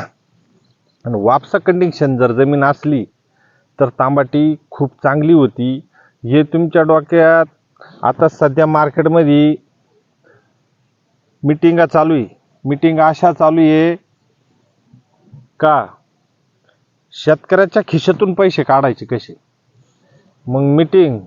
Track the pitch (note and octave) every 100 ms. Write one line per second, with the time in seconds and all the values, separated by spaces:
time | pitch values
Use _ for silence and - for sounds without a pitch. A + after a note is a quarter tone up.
0 | - _ _ _ _ _ _ _ _ _
1 | A#2+ G#2+ G#2+ C3+ - G3 F#3+ F3+ F3+ -
2 | C#3+ B2 B2 A#2 C3+ C#3+ C#3 C#3 D3 C#3
3 | F#2+ _ _ _ _ _ _ - C3 -
4 | C3 C#3+ B2+ D3 D3+ D3+ _ - C#3 -
5 | C#3+ D3 D3+ E3 B2+ - B2+ C3+ - _
6 | _ _ A#2 D3 D3+ E3 E3+ E3+ D#3 D#3+
7 | D3 E3+ D#3+ E3 D#3+ _ _ _ - -
8 | A#2 C3+ D#3+ - D3 C3+ D#3 D#3 D3+ E3
9 | D#3 E3 D3 D3 D3+ D3+ _ _ _ _
10 | _ _ _ _ _ _ _ _ _ _
11 | _ _ _ _ C#3+ D3+ E3+ E3+ D#3+ D#3+
12 | D#3 D3+ F#2+ _ _ _ C3+ C#3+ E3 D#3+
13 | D#3 D#3 F3+ - D#3 E3 D#3 D#3 E3 E3
14 | _ _ _ _ _ _ _ _ _ _
15 | _ _ _ C#3+ - - D#3 C#3+ F#2+ -
16 | _ _ _ _ _ _ _ _ _ _
17 | _ - D3+ D#3 - F#3+ F#3+ A3 - D#3+
18 | - D#3+ G3+ F3+ F#3+ D#3+ C#3 C#3 C3+ -
19 | G#2 A#2 - - _ _ _ _ _ _
20 | _ _ _ _ B2 C3 C#3 D3 D#3 F#3+
21 | D#3+ A2